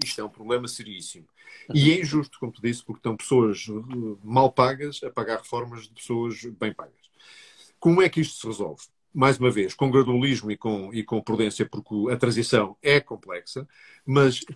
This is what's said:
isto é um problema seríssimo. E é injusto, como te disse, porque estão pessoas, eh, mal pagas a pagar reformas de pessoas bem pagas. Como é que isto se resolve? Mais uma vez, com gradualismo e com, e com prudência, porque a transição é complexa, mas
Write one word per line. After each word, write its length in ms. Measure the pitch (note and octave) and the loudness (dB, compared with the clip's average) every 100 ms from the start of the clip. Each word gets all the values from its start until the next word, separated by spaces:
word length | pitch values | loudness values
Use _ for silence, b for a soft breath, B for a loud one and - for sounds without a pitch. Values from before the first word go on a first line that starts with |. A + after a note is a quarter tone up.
isto 160 | - - | -4 -6
é 40 | |
um 40 | G#2+ | -10
problema 400 | - A2 B2 A#2+ | -12 -4 -4 -4
seríssimo. 580 | - G#2+ F#2+ E2 F2+ D#2 B B B B | -10 -14 -14 -16 -18 -20 B B B B
E 160 | D3+ C#3+ | 4 4
é 100 | F3 | 4
injusto, 380 | D#3 D3+ C#3+ - | 0 -2 -4 -8
como 140 | B2 | -12
te 100 | - | -6
disse, 220 | A#2 A#2+ | -6 -6
porque 160 | - - | -8 -8
estão 160 | A#2 A2 | -6 -6
pessoas, 500 | - C3 A2 G2 - | 2 4 4 0 -8
eh, 480 | G#2+ B2 B2 A2+ G2+ | -12 -10 -8 -8 -10
mal 300 | G#2 B2+ C3+ | -2 2 4
pagas 480 | - B2+ C3+ D3 - | 4 2 0 -8 -10
a 80 | B2 | -10
pagar 280 | B2 G#2+ A2 | -6 -6 -6
reformas 500 | - A#2+ A#2+ A#2 G#2+ | -6 -8 -8 -12 -18
de 60 | |
pessoas 460 | - - A#2 A#2 G#2+ A#2 G#2+ | -20 -6 -4 -4 -6 -12 -6
bem 120 | G#2+ | -6
pagas. 200 | - - _ _ b b b b b b b | -6 -14 _ _ b b b b b b b
Como 200 | E3 F3 | 4 6
é 80 | F3+ | 4
que 120 | E3 | 2
isto 180 | D3 - | -2 -4
se 80 | A2+ | -10
resolve? 360 | G2+ F2+ D2+ - _ _ | -6 -6 -8 -18 _ _
Mais 260 | D3 C3+ C3 | 2 4 6
uma 120 | B2+ | 2
vez, 240 | G#2 F#2 | 2 -2
com 160 | - C#3 | 0 2
gradualismo 600 | C3 B2+ B2 C#3 A2+ G#2+ | 4 4 2 2 0 -4
e 40 | G#2 | -6
com, 380 | A2+ G#2 G2 | -4 -4 -4
e 80 | A2+ | -8
com 180 | G#2 A2+ | -4 -4
prudência, 460 | - A2 A2 - G#2+ | -2 0 0 0 -4
porque 460 | - - G#2+ A2+ | -6 -8 -4 -2
a 40 | B2 | 0
transição 600 | A#2+ A2+ A2+ A#2 G2+ - | 0 0 2 2 2 -2
é 200 | C#3+ C#3+ | 2 2
complexa, 640 | - A2 - F2 - - D3 b b b | 2 -10 -12 -12 -12 -14 -14 b b b
mas 340 | - C3+ C3+ B2 - | 0 4 4 2 -6